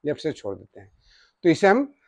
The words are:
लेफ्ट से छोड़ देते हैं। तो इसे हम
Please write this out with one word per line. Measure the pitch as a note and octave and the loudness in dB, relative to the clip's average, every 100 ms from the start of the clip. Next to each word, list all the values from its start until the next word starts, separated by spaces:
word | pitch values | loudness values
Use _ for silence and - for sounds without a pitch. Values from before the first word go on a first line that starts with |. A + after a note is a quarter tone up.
लेफ्ट | D3 D3 | -6 -6
से | D#3 | -8
छोड़ | C3 G2+ G2 | -8 -12 -12
देते | F#2+ - | -18 -20
हैं। | G2 _ _ _ _ _ | -20 _ _ _ _ _
तो | F3 | 0
इसे | D#3 G3 | 2 2
हम | A3 C#4 _ | 2 -2 _